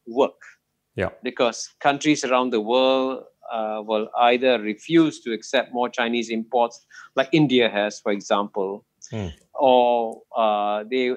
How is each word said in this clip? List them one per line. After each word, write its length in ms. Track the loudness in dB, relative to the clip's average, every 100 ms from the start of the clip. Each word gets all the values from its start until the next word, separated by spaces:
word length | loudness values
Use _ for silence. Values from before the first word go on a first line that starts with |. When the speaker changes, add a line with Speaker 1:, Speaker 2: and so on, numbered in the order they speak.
| -6
Speaker 1:
work. 340 | 0 0 0 -20 _ _ _ _ -6
Speaker 2:
Yeah. 140 | -6 -6
Speaker 1:
Because 460 | -10 -2 -2 -2 -12 _
countries 460 | -2 0 0 0 0
around 240 | 0 0
the 100 | -2
world, 640 | 0 2 2 2 -2 -6 -14 _ -10
uh, 320 | -8 -6 -6 -4
will 240 | -2 -2 2
either 420 | 4 4 2 0
refuse 640 | -2 -6 2 4 4 0
to 100 | -8
accept 420 | -8 -2 -2 -2
more 140 | -4 -4
Chinese 420 | -2 -2 -2 -2
imports, 560 | -6 -2 0 0 -2 _ -20 -8 -4
like 140 | 0
India 380 | 2 4 4 2
has, 320 | 2 -2 -2
for 100 | -4
example, 720 | -4 0 -2 -2 -4 -6 -6 -14 _ -12
Speaker 2:
Hmm. 180 | -8 -8 -10 _
Speaker 1:
or, 680 | 0 4 4 4 2 -2 -8 _ -2
uh, 480 | 0 0 -2 -4 -4
they, 240 | -2 -2